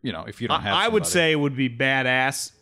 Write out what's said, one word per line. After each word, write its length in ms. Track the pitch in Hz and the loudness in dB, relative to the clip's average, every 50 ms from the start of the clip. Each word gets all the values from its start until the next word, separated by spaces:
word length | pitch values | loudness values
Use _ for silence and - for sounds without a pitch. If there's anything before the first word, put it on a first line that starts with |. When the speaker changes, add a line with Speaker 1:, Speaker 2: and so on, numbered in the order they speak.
Speaker 1:
you 100 | - - | -6 -6
know, 120 | 90 80 - | -8 -8 -10
if 180 | - 104 - | -12 -10 -8
you 60 | 120 113 | -4 -2
don't 120 | 151 - | -2 -2
Speaker 2:
I, 20 | 98 | 0
Speaker 1:
have 100 | 104 - | 0 0
Speaker 2:
I 140 | 175 202 233 | 2 2 2
would 180 | 220 214 156 | 2 0 0
Speaker 1:
somebody. 40 | - | 2
Speaker 2:
say 220 | - 180 165 160 | 2 2 4 4
it 40 | 160 | 4
would 200 | 151 147 143 135 | 2 2 0 0
be 140 | 127 135 123 | 0 -2 -2
badass 800 | 117 117 131 135 135 135 131 127 127 131 131 135 135 - - - _ _ | 0 0 0 0 2 2 2 2 2 2 2 0 -2 -4 -10 -10 _ _